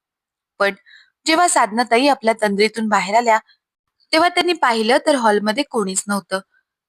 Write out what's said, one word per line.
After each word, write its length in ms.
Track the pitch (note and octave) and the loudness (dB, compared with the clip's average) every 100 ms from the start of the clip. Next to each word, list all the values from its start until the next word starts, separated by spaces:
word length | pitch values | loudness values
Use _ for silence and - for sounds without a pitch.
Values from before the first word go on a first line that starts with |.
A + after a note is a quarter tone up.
| _ _ _ _ _ - | _ _ _ _ _ -4
पण 140 | G3+ F#3+ _ - _ _ - | -4 -4 _ -20 _ _ -2
जेव्हा 220 | D#4+ F4 | 2 2
साधनाताई 600 | D4 A3+ A3 A#3+ A#3 C#4+ | 2 0 -2 0 2 2
आपल्या 260 | C4 A3 A3 | 0 -2 -2
तंद्रीतून 460 | G#3 G3 G#3+ A3+ A3 | -2 0 -2 -2 -2
बाहेर 280 | G3+ F3+ A3 | -2 0 0
आल्या, 220 | A#3+ A3 _ _ _ _ _ _ - | 2 0 _ _ _ _ _ _ -4
तेव्हा 160 | D#4 F4 | 0 0
त्यांनी 240 | F4+ F4 | 0 -2
पाहिलं 440 | E4+ C4 A3+ A3 D4 D#4 | 0 0 0 2 2 2
तर 100 | C#4 | 0
हॉलमध्ये 480 | A3+ G#3 G#3 G#3+ | 2 0 -2 -4
कोणीच 400 | C#4+ A#3 F#3+ F#3+ G3+ | -4 -4 -4 -6 -6
नव्हतं. 320 | G3+ - F#3+ - _ _ _ | -6 -6 -10 -10 _ _ _